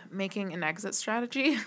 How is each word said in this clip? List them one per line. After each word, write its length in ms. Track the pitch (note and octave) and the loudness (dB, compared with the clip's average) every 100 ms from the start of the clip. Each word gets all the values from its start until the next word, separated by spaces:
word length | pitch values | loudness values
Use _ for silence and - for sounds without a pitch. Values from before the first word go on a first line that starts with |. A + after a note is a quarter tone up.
| - | -8
making 420 | F#3+ G3 G#3 G3 | -4 -2 -2 -4
an 100 | E3+ | 0
exit 320 | D#3 E3+ G#3 | 0 0 -2
strategy 640 | - - A3+ A#3+ C4+ C#4 A#3+ | -2 0 0 0 2 4 4